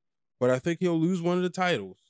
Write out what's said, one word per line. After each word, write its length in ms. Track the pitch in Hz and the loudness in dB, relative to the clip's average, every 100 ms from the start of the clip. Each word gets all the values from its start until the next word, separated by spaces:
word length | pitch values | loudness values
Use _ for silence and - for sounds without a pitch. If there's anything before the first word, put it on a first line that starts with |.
| _ _ _ - | _ _ _ -2
but 100 | 123 | 0
I 100 | 131 | 2
think 200 | 175 165 | 0 -2
he'll 180 | 180 165 | 0 2
lose 220 | 165 185 | 2 0
one 180 | 170 180 | 0 0
of 40 | |
the 80 | 180 | -2
titles. 480 | 180 180 135 185 - | -2 -2 -2 -4 -14